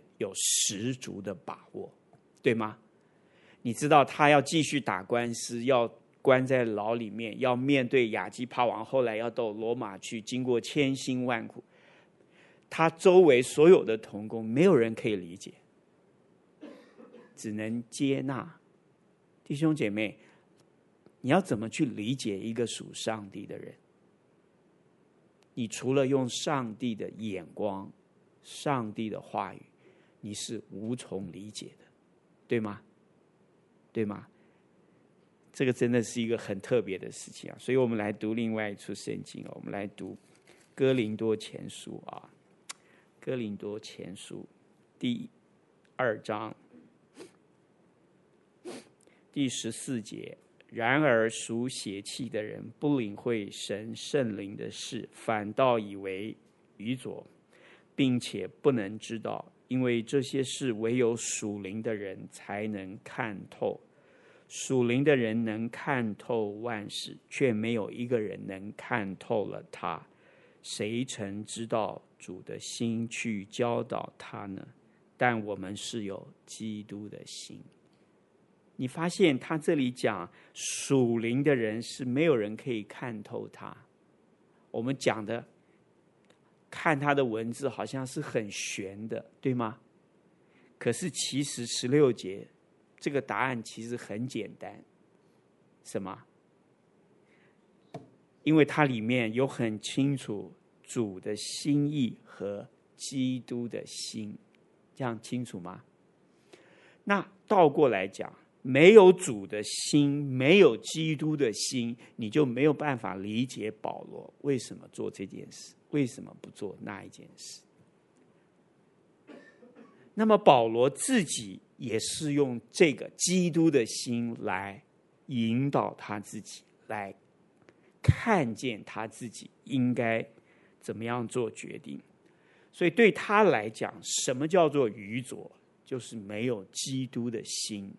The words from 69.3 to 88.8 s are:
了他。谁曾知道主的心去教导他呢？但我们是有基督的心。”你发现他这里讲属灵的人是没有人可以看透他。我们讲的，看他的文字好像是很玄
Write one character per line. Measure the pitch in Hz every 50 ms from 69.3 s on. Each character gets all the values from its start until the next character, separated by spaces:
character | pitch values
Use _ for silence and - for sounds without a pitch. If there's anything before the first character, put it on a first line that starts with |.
| 120 107 98
了 | 98 98 104 - -
他。 | - - - 87 82 - - _ _ _ _ _ _ _ _ _ _ _
谁 | - - - - 107 107 117 120 131
曾 | - - - 104 98 98 104 107
知 | - - 110 113
道 | 110 123 113 104 95 - - - _ _ _
主 | - - 90 -
的 | - - 104 -
心 | - - - - 120 117 113 113 117 113
去 | - - - 120 107 101 98
教 | 101 - - 120 117 117 120 117
导 | 117 117 - - - -
他 | _ - - - 110 104
呢？ | 101 95 - - - - _ _ _ _ _ _ _ _ _
但 | 127 123 117 113 104
我 | 104 101
们 | 95 92 92 104
是 | 101 - - - 117 104
有 | 95 95 - - 147 - _ _
基 | - - - 110 110 107 104
督 | 101 - 101 101 107 104
的 | - - -
心。” | - - - - - - - - - _ _ _ _ _ _ _ _ _ _ _ _ _ _ _ _ _ _ _ _ _ -
你 | 135 127
发 | - 165 165
现 | 180 - - 196 160 135 123
他 | - - 165 156
这 | - - 170
里 | 147 131 123
讲 | 123 - - 120 104 92 87 - - - - - _
属 | - - - - - - - 139 135 127 117 117 117
灵 | 110 117 120 135
的 | 143 151 143
人 | 123 113 107 107 113
是 | 117 - - - 135
没 | 127 123 139 165
有 | 170 139
人 | 113 101 104 110
可 | - - 139
以 | 120 107 101
看 | - - - 139 123 113 104
透 | 104 - 120 107 107 104
他。 | - - 101 104 - - - _ _ _ _ _ _ _ _ _ _ _ _ _ _ _ _ _
我 | - 113
们 | 113 131 139
讲 | 131 - 127 101 110 107
的， | 101 113 117 143 - _ _ _ _ _ _ _ _ _ _ _ _ _ _ _ _ _ _ _ _ _ _ _ _
看 | - - - 175 156 139
他 | 143 143 143
的 | 139
文 | 135 120 107 110 113 117
字 | 117 - 135 131
好 | 113 - 101
像 | 107 - 135 131
是 | 123 - 156
很 | 143 131 - 120 110 98
玄 | - - - - - -